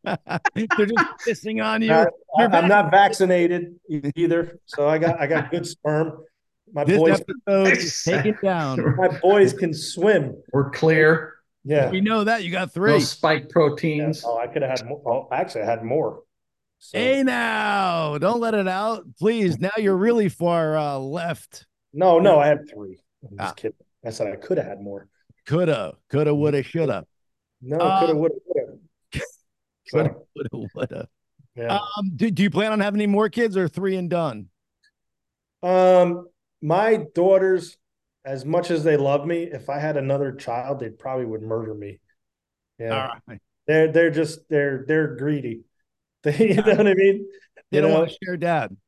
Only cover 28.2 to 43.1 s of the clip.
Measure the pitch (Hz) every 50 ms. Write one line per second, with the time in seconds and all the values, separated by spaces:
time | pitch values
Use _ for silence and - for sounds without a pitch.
28.2 | 160 165 147 131 _ - - 143 120 - - - _ _ _ _ _ _ - -
29.2 | 571 - _ _ _ _ _ _ _ _ _ _ _ - - 156 156 - - -
30.2 | - _ _ 147 139 113 - 123 113 110 _ - 123 - - - - _ _ _
31.2 | _ _ _ _ _ _ _ 123 117 117 196 202 208 202 208 208 202 190 170 123
32.2 | 214 233 180 139 202 202 - 175 214 220 214 208 196 208 196 208 208 202 202 202
33.2 | 214 214 - 233 233 226 185 190 185 151 _ 175 190 196 190 185 180 165 175 175
34.2 | 165 147 113 104 95 92 _ _ _ _ _ _ _ _ _ _ _ _ _ _
35.2 | _ _ _ _ _ _ _ _ - 180 185 185 185 185 185 180 180 175 175 175
36.2 | 175 - _ _ _ _ _ _ 156 151 165 190 214 226 220 220 156 - _ 170
37.2 | 175 190 190 190 190 190 185 175 170 - - _ _ _ _ _ _ _ _ _
38.2 | _ 135 139 131 123 147 165 175 170 175 170 160 151 165 151 143 139 139 143 147
39.2 | 143 170 170 170 170 170 147 131 - - 139 143 151 156 151 143 135 135 139 139
40.2 | 143 135 127 135 - 120 117 120 123 135 139 120 123 110 113 _ - 135 131 131
41.2 | 123 113 110 110 110 110 110 113 113 110 107 104 101 101 101 _ _ _ _ _
42.2 | _ _ _ _ _ _ _ _ _ _ _ - 117 113 113 135 131 127